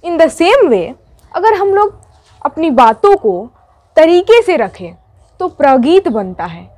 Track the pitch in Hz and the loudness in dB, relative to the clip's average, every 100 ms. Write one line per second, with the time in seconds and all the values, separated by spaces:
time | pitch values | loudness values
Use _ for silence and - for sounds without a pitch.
0 | 339 339 320 - 330 523 381 208 165 262 | -6 -2 -2 0 0 2 2 0 -4 -12
1 | _ _ _ - 415 415 403 392 415 - | _ _ _ -4 -2 0 -2 0 -2 -4
2 | _ _ _ _ - - 320 254 233 220 | _ _ _ _ -10 -6 -2 2 2 2
3 | 202 202 220 180 226 _ _ _ _ - | 0 2 0 -4 -10 _ _ _ _ 0
4 | 320 349 403 466 415 330 202 - 180 175 | 2 2 4 2 2 -4 -4 -8 -20 -20
5 | _ _ _ _ 349 _ 285 262 247 370 | _ _ _ _ -10 _ 2 2 2 2
6 | 381 202 185 180 175 170 180 | 0 -6 -8 -10 -14 -14 -20